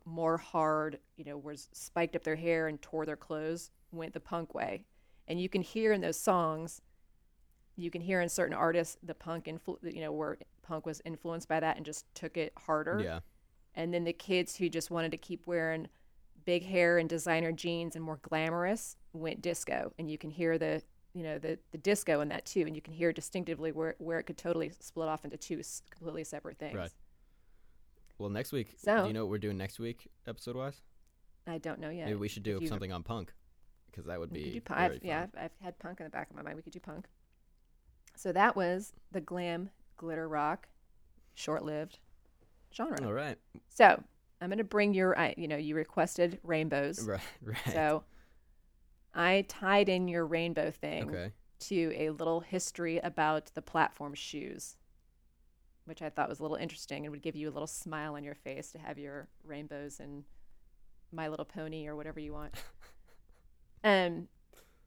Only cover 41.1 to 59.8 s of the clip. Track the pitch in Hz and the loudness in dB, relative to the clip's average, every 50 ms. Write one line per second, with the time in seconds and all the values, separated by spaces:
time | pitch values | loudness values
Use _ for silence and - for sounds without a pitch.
41.1 | _ - - - - - - - 156 - - 151 151 151 160 196 - - - - | _ -20 -20 -20 -14 -6 -4 -2 -2 -2 -2 -4 -4 -4 -6 -8 -10 -18 -20 -20
42.1 | - - _ _ _ _ _ _ _ _ - _ - - 233 330 165 143 131 107 | -20 -20 _ _ _ _ _ _ _ _ -20 _ -6 -4 -4 -2 -2 -2 -2 -2
43.1 | 107 131 151 143 - - _ _ - - - - - - 226 185 - - - - | -2 -2 -2 -4 -6 -8 _ _ -20 -20 -20 0 10 12 12 12 12 10 4 -6
44.1 | _ _ _ _ _ _ 175 180 196 220 220 190 - 208 208 208 196 185 185 185 | _ _ _ _ _ _ -4 -2 -2 -2 0 2 4 4 6 6 6 6 6 6
45.1 | - - 165 - - - 170 151 151 147 156 151 151 160 156 - - 185 160 185 | 6 4 4 2 0 -2 -4 -2 -2 -2 -2 0 0 0 -2 0 2 2 2 2
46.1 | - - 175 175 180 - - 170 165 156 160 156 147 139 143 147 185 - 113 107 | 4 4 4 4 2 -2 -2 0 2 2 2 2 2 2 2 0 -2 -2 -2 -2
47.1 | 98 - - - - - - 107 113 - - 123 156 160 156 151 151 151 - - | -2 -2 -4 -8 -12 -10 -8 -6 -6 -2 -2 0 2 4 4 4 4 2 0 -6
48.1 | - - - - - - _ - - - - _ _ _ - - - _ _ _ | -16 -20 -20 -20 -20 -20 _ -20 -20 -20 -20 _ _ _ -20 -20 -20 _ _ _
49.1 | - 170 170 180 190 196 190 - - - 202 190 202 202 208 196 185 180 180 175 | 0 2 6 6 6 6 4 2 -4 -2 4 6 8 8 8 8 6 4 4 2
50.1 | 170 170 165 156 165 165 170 170 165 156 156 160 151 - - 147 160 - - 147 | 2 2 2 2 2 2 2 2 2 2 0 0 -2 -4 -6 -4 -4 -4 -4 -4
51.1 | 160 90 87 110 - - - - - - - - 202 175 165 160 - - 156 156 | -4 -4 -6 -6 -8 -12 -18 -20 -16 -14 -6 0 2 2 2 2 0 0 -2 -2
52.1 | 151 147 165 165 165 170 170 - 180 185 - - - - 170 165 160 170 - 175 | -2 -2 0 2 2 0 0 -2 -2 -2 -2 -4 -4 -2 -2 0 0 0 -2 0
53.1 | - - 156 156 156 156 - - - 156 - - - 160 156 - - - 147 143 | 0 2 4 4 4 2 -2 -4 -10 -12 -8 0 4 4 4 4 2 -2 -10 -10
54.1 | 143 - - - - 147 - - - - - - - - _ - - _ _ _ | -10 -10 -10 -8 -8 -8 -8 -8 -10 -10 -12 -14 -14 -18 _ -20 -20 _ _ _
55.1 | _ _ _ _ _ _ _ _ _ _ _ _ _ _ _ - - - 160 151 | _ _ _ _ _ _ _ _ _ _ _ _ _ _ _ -16 -10 -8 -8 -4
56.1 | - - 147 - 151 143 156 147 160 - 170 156 - - - - 143 143 147 151 | 0 0 0 0 0 -4 -4 -2 -2 -2 -2 -4 -6 -10 -10 -8 -8 -6 -6 -8
57.1 | 147 143 - 160 165 151 151 151 143 147 151 156 - - - 165 156 151 151 156 | -8 -6 -6 -6 -4 -4 -6 -6 -4 -6 -6 -6 -8 -8 -8 -6 -6 -4 -4 -4
58.1 | 147 147 143 143 143 - - 131 135 139 - - - 160 151 - 147 143 143 139 | -6 -8 -8 -10 -12 -10 -10 -10 -8 -8 -10 -12 -14 -12 -12 -10 -10 -10 -10 -10
59.1 | 139 143 135 - - - - 156 143 147 151 147 151 143 | -10 -10 -12 -14 -18 -20 -14 -10 -10 -10 -8 -8 -10 -10